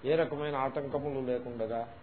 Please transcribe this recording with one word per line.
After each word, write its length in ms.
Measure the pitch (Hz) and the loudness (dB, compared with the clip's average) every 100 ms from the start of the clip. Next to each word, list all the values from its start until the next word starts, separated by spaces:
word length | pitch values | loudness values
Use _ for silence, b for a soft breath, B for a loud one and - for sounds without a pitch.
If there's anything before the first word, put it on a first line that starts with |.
ఏ 100 | 127 | 4
రకమైన 420 | 160 160 147 147 139 | 4 4 0 0 0
ఆటంకములు 680 | 135 147 139 143 147 135 123 | 0 0 -2 -2 0 -2 0
లేకుండగా 640 | 123 123 120 110 117 117 - | 0 -2 -4 -2 -2 -4 -8